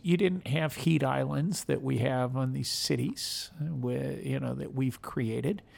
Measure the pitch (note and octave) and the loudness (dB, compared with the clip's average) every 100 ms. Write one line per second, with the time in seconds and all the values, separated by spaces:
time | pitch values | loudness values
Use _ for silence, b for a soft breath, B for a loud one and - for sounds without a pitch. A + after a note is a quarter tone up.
0 | E3+ F3 F#3+ F3+ - D3+ D#3 - E3+ D#3 | 2 4 4 2 0 0 0 0 4 4
1 | C3+ C3+ C3+ C#3+ D#3+ E3 - C3+ C3+ C3 | 4 2 2 0 0 -2 0 0 2 2
2 | C3 B2+ B2+ B2+ C3 C3+ B2+ - - C3+ | 2 2 0 0 0 -2 -4 -2 0 0
3 | B2 - - - - D#3 D3+ C#3+ B2 B2 | 0 -4 -6 -6 -8 -6 -4 -2 -2 -2
4 | C3+ - C3+ C3+ B2+ B2+ C3+ C3 C3 - | -2 -4 -4 -2 -2 -4 -4 -2 -2 -2
5 | - - A2+ A2+ C3 G3+ - | -6 -2 -2 0 -2 -2 -6